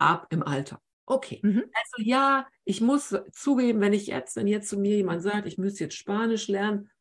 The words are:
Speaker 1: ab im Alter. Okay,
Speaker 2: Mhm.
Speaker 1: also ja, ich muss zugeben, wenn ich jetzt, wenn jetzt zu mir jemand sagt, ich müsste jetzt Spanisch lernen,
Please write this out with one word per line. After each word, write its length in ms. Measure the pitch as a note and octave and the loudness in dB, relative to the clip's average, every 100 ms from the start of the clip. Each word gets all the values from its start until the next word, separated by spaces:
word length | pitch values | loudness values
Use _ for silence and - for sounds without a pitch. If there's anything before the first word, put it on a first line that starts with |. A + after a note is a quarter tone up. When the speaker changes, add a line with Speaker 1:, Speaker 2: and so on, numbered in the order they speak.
Speaker 1:
ab 260 | D3 E3+ - | 2 2 -2
im 120 | D3+ | -4
Alter. 380 | D3 C#3 C#3 - _ _ | -2 -4 -6 -12 _ _
Okay, 360 | - C4 - - | -2 -2 -2 -2
Speaker 2:
Mhm. 220 | G#3 G#3 G#4+ | 0 2 0
Speaker 1:
also 280 | A3 - B3 | -4 -6 -4
ja, 460 | A3 C4 C4+ C4+ B3+ _ | 0 2 4 2 -2 _
ich 160 | - G3 | -6 0
muss 340 | A3+ C#4+ - G3 - | 4 2 2 -4 -6
zugeben, 520 | - C#4+ B3+ B3 A3 | -4 0 2 4 4
wenn 100 | G3+ | 4
ich 140 | G3+ G3+ | 2 0
jetzt, 300 | B3 - - | -6 -6 -2
wenn 100 | G3+ | 0
jetzt 240 | G#3+ G#3 | 0 -2
zu 80 | G3+ | -2
mir 180 | G3+ G#3 | 2 2
jemand 260 | F#3 E3+ | 2 0
sagt, 240 | F#3 G#3 F3+ | -2 -2 -4
ich 120 | D#3 | -4
müsste 260 | G3 G3+ | -4 -2
jetzt 140 | D3+ - | -6 -8
Spanisch 500 | - G#3 A3+ A3+ G#3 | -4 -2 0 -2 -2
lernen, 420 | G3 G#3 G#3 G3+ _ | -2 0 -2 -6 _